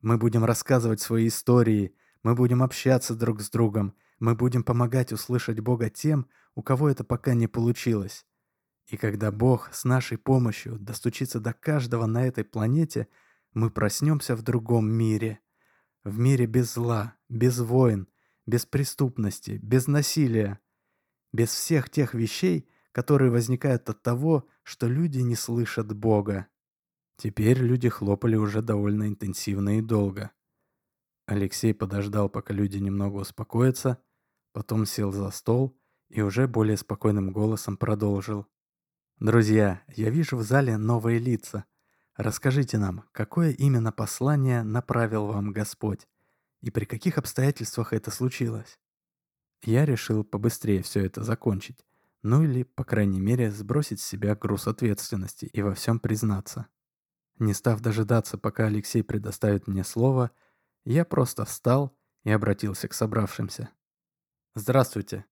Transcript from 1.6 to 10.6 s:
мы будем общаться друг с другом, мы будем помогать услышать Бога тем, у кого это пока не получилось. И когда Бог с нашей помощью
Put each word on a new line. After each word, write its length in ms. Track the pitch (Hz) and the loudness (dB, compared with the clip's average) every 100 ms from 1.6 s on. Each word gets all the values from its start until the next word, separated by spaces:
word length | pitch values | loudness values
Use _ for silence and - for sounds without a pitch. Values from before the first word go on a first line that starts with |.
| 113 107 98 _ _ _ | 6 4 0 _ _ _
мы 140 | 113 120 | 0 2
будем 260 | 127 123 | 4 4
общаться 540 | 127 - 131 131 - 113 | 0 0 2 2 2 -4
друг 260 | 113 107 | -2 -2
с 80 | 101 | -4
другом, 460 | 113 113 104 101 - _ _ | 0 2 2 -2 -6 _ _
мы 160 | 113 117 | 0 2
будем 280 | 123 120 | 2 0
помогать 480 | 117 120 120 127 123 | 0 0 2 0 -2
услышать 480 | 110 - 123 - 107 | -4 -2 -2 -2 -4
Бога 300 | 110 123 113 | -2 0 -2
тем, 380 | - 151 147 127 _ _ | -2 -2 0 -2 _ _
у 80 | - | -14
кого 260 | - 131 147 | -2 2 2
это 140 | 135 | 0
пока 300 | 117 117 - | -2 -4 0
не 140 | 123 113 | 2 0
получилось. 800 | - 117 117 - 110 95 - _ _ _ _ _ _ _ | 0 0 0 0 0 -2 -10 _ _ _ _ _ _ _
И 100 | - | -4
когда 340 | 110 101 107 | -4 -2 -2
Бог 380 | 104 123 123 - | 2 4 2 0
с 120 | - | -6
нашей 340 | 127 127 - 110 | 0 0 0 -8
помощью 600 | - 131 123 101 | 2 2 2 -4